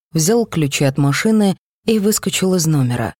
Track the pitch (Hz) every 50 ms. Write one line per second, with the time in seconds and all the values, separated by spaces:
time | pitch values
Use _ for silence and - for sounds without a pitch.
0 | _ _ - 160 156 165 226 240 226 - - 165 151 135 - - 147 135 135 -
1 | 143 143 139 - - 220 220 220 208 196 185 - _ _ _ _ - 214 226 220
2 | 190 214 208 - - 185 - - 185 185 185 185 156 160 156 143 131 123 123 120
3 | 117 92 - _